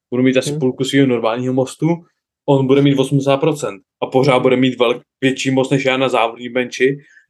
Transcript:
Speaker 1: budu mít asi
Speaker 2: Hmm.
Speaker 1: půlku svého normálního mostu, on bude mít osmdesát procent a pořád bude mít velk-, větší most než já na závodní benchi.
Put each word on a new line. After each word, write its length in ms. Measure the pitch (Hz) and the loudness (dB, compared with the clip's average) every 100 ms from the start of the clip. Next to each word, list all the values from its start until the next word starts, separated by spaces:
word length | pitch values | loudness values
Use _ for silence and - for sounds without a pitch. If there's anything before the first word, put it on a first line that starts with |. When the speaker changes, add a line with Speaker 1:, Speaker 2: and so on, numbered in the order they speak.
| - | -6
Speaker 1:
budu 100 | 123 | 0
mít 140 | 131 127 | 2 2
asi 120 | 143 | -2
Speaker 2:
Hmm. 80 | 151 | -2
Speaker 1:
půlku 240 | 127 127 | -4 -2
svého 240 | 135 139 135 | 0 2 2
normálního 460 | 117 113 120 127 | 2 0 -2 -2
mostu, 340 | 131 127 - 156 170 _ _ _ _ - | -2 -4 -2 -2 -2 _ _ _ _ 0
on 180 | 139 135 | 2 4
bude 140 | 139 | 4
mít 180 | 143 135 | 4 2
osmdesát 380 | - 139 139 139 | 0 0 0 0
procent 440 | 160 147 113 98 _ - | 0 -2 -8 -10 _ -10
a 20 | |
pořád 340 | 135 175 135 127 | -2 0 2 2
bude 180 | 127 123 | 2 2
mít 220 | 131 120 | 0 2
velk-, 220 | 123 165 _ - | 0 0 _ -4
větší 300 | 135 135 135 | -4 -2 -2
most 200 | 131 127 | -2 0
než 140 | 139 | 0
já 120 | 131 131 | 0 0
na 120 | 131 | 0
závodní 400 | 120 113 117 123 | 0 -2 -4 -6
benchi. 480 | 123 120 - 131 147 _ _ | -6 -6 0 0 -2 _ _